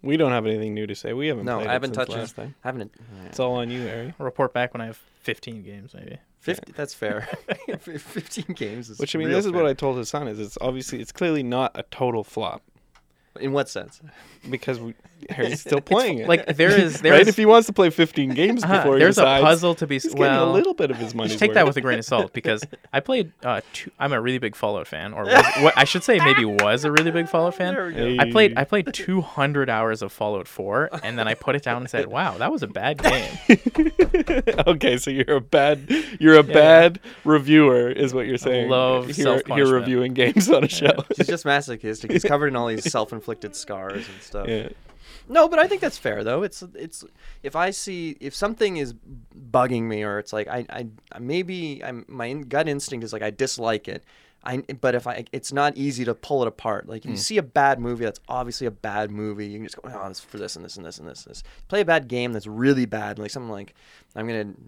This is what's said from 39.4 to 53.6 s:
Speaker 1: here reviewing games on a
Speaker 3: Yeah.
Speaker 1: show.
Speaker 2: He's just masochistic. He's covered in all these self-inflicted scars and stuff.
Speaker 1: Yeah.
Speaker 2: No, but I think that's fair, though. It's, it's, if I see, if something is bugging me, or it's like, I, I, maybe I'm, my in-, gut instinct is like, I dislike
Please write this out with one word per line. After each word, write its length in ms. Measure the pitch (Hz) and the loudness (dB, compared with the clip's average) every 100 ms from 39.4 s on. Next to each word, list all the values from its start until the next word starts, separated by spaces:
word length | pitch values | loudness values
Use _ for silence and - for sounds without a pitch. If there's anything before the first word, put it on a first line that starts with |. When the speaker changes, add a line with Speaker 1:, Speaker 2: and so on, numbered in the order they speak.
| - 135 135 | 0 4 4
Speaker 1:
here 40 | 127 | 4
reviewing 340 | 120 123 123 | 2 0 0
games 360 | 127 123 247 196 | 2 2 4 4
on 140 | 147 | 4
a 40 | 143 | 4
Speaker 3:
Yeah. 0 | |
Speaker 1:
show. 360 | - 143 147 135 - | 2 2 2 0 -2
Speaker 2:
He's 120 | 185 | 0
just 180 | 170 151 | 0 0
masochistic. 640 | 143 143 117 110 110 113 | 0 0 -8 -8 -8 -2
He's 120 | 165 | 0
covered 240 | 135 143 147 | 2 2 2
in 80 | 127 | -2
all 120 | 120 | -2
these 220 | 110 - | -2 -2
self-inflicted 640 | 120 107 113 - 113 107 - | -2 -4 -6 -10 -10 -10 -14
scars 520 | - 101 95 101 117 | -12 -10 -8 -10 -12
and 140 | 98 | -18
stuff. 260 | - 104 98 | -14 -10 -4
Speaker 1:
Yeah. 220 | 110 - - - - - - - | -6 -6 -14 -20 -20 -20 -20 -2
Speaker 2:
No, 180 | 285 320 | 4 4
but 120 | 330 | 4
I 80 | 349 | 2
think 140 | 392 | 0
that's 160 | 330 - | -4 -6
fair, 260 | 127 104 | -6 -4
though. 200 | 107 131 | -4 -4
It's, 200 | 196 - 180 - | -4 -10 -20 -16
it's, 280 | 165 - - _ - - | -16 -16 -20 _ -20 -14
if 120 | 139 156 | -10 -4
I 140 | 180 | -4
see, 460 | 185 - 180 165 147 | -4 -10 -8 -10 -10
if 160 | 139 - | -12 -6
something 420 | 202 226 214 175 | -6 -2 -2 -2
is 160 | 135 113 - 127 - - 131 | -8 -10 -20 -20 -20 -20 -2
bugging 320 | 127 127 120 | 0 2 0
me, 200 | 113 107 | -2 -4
or 160 | 104 101 | -4 -6
it's 140 | 107 | -6
like, 140 | 107 104 | -8 -6
I, 180 | 123 - | -8 -10
I, 180 | - 120 110 _ - | -12 -14 -16 _ -16
maybe 640 | 120 165 180 185 160 139 | -6 -6 -6 -8 -10 -10
I'm, 220 | - 120 - | -12 -12 -16
my 180 | 131 117 | -10 -10
in-, 140 | 139 | -8
gut 260 | 135 139 160 | -6 -2 -2
instinct 360 | 143 - 123 | -4 -6 -10
is 100 | 113 | -10
like, 80 | 110 | -8
I 80 | 107 | -8
dislike 580 | 104 131 - | -4 -4 -2